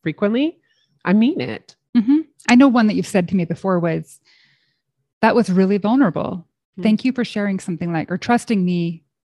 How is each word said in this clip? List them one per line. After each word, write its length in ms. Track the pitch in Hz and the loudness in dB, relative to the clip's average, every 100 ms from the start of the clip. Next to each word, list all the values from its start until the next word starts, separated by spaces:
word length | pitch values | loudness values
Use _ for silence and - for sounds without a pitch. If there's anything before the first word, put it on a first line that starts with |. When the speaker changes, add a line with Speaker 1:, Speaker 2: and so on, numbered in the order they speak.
Speaker 1:
frequently, 560 | 160 151 202 233 302 - _ _ _ _ | -8 -4 -2 0 -2 -4 _ _ _ _
I 80 | - | 0
mean 280 | 202 233 359 | 2 2 0
it. 360 | 123 110 _ - _ 240 | -6 -8 _ -20 _ 0
Speaker 2:
Mm-hmm. 240 | 214 294 311 _ - | 2 2 0 _ 2
I 60 | 247 | 6
know 120 | 277 | 6
one 180 | 240 214 | 4 0
that 60 | |
you've 120 | 185 185 | 0 -2
said 220 | 202 175 | -2 0
to 80 | 190 | -2
me 80 | |
before 340 | 165 170 190 180 | -2 -4 -2 0
was, 420 | 170 160 160 - _ _ _ _ _ _ _ _ _ - | 0 -4 -8 -18 _ _ _ _ _ _ _ _ _ -2
"That 140 | 220 233 | 0 2
was 140 | 214 | 0
really 280 | 185 190 202 | 2 2 0
vulnerable. 680 | 208 254 247 - - 185 - _ _ - | 0 2 2 0 -6 -8 -14 _ _ -4
Speaker 1:
Hmm. 60 | |
Speaker 2:
Thank 220 | 190 214 | 0 0
you 80 | 254 | 0
for 120 | 254 | -4
sharing 360 | 233 - 202 190 | -4 -4 -4 -4
something 320 | - 170 175 | -6 -6 -4
like, 180 | 165 - | -4 -4
or 60 | 175 | -6
trusting 460 | - 240 - 214 | -2 -2 0 -2
me 400 | 180 175 170 165 _ _ _ | 0 -2 -4 -6 _ _ _